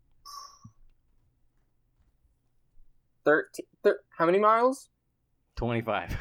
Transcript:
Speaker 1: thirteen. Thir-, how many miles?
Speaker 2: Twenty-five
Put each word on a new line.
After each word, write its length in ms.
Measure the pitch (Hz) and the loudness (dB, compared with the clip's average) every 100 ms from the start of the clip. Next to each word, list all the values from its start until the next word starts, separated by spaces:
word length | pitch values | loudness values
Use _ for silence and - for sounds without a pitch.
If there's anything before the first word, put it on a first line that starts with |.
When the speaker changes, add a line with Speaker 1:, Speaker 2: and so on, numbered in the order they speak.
| _ _ - - - _ - - - _ _ _ _ _ _ _ _ _ _ _ _ _ _ _ _ _ _ - - _ _ _ - | _ _ -20 -20 -20 _ -20 -20 -20 _ _ _ _ _ _ _ _ _ _ _ _ _ _ _ _ _ _ -20 -20 _ _ _ 2
Speaker 1:
thirteen. 400 | 151 - - - _ | 2 0 -12 -18 _
Thir-, 160 | 202 - - - | -2 -2 -6 -2
how 80 | 165 | 0
many 140 | 190 | 4
miles? 500 | 214 226 247 269 - _ _ _ _ _ _ - | 4 4 2 -2 -10 _ _ _ _ _ _ -6
Speaker 2:
Twenty-five 600 | 117 120 113 101 87 - | -4 -2 -2 -4 -4 -8